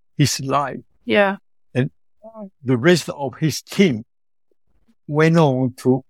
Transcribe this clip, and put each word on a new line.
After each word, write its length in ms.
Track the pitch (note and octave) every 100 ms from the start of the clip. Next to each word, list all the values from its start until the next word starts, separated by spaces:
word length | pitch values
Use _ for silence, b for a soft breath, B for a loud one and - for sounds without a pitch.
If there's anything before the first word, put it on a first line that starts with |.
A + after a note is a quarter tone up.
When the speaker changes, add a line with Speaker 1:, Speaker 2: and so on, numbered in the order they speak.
| _ -
Speaker 1:
his 220 | C#3+ -
life. 380 | C3+ C#3 C#3 - - _ -
Speaker 2:
Yeah. 280 | G#3+ G3 G3+ _ _ _
Speaker 1:
And 160 | C3+ B2+ - _ _ A3 A3 G3 _
the 140 | B2 B2+
rest 320 | D3 F3 -
of 280 | F3 C#3 -
his 240 | D#3+ -
team 420 | - - G3 A2+ - _ _ _ _ _ _ _ _ _ -
went 300 | D3 D#3+ E3
on 360 | D#3 B2+ C3 B2
to 280 | C3 C3 -